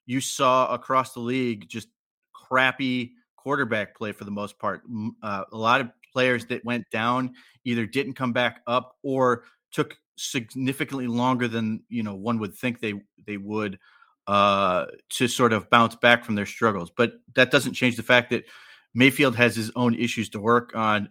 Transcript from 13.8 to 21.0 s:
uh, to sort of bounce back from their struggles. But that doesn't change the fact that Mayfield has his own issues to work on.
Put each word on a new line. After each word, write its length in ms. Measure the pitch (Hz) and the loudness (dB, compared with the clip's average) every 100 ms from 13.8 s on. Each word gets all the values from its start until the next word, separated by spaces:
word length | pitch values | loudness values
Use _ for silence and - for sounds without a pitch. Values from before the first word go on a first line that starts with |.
| _ _ _ _ - | _ _ _ _ 0
uh, 580 | 101 101 98 95 90 - - _ | 4 4 4 2 0 -2 -10 _
to 180 | - 123 | -2 -2
sort 260 | - 120 | 2 2
of 160 | 110 - | 2 4
bounce 260 | 120 113 - | 4 4 4
back 280 | 120 120 120 | 4 4 4
from 100 | 104 | -4
their 100 | 98 | -4
struggles. 460 | - 113 98 85 - | 0 0 0 -6 0
But 180 | 117 - _ - | 0 0 _ 2
that 160 | 127 | 4
doesn't 220 | 143 123 | 4 0
change 220 | - 127 117 | 0 -2 0
the 80 | |
fact 280 | 113 123 120 | 4 4 4
that 140 | 120 - - - - _ | -4 -4 -20 -20 -20 _
Mayfield 420 | 113 135 139 139 117 | 4 4 6 0 4
has 180 | 120 107 | 2 2
his 160 | 110 123 | -6 0
own 200 | 120 113 | 0 0
issues 340 | 120 - 104 | -2 -4 -6
to 100 | 107 | -4
work 360 | 107 120 120 117 | 2 2 0 -4
on. 320 | 110 104 | 0 0